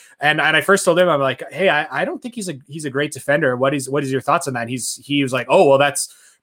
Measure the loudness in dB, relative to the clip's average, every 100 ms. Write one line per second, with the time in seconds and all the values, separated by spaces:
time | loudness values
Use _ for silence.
0 | -20 -2 0 2 2 2 2 2 4 4
1 | 4 2 0 -4 -8 -2 0 0 -2 -4
2 | -4 -6 -10 -10 -10 -12 -14 -12 -6 -4
3 | -4 -4 -2 0 0 0 0 0 -4 -4
4 | -2 -2 0 -2 -2 -6 -6 -8 -8 -12
5 | -4 -2 -2 -2 2 4 6 6 4 -2
6 | -8 _ _ _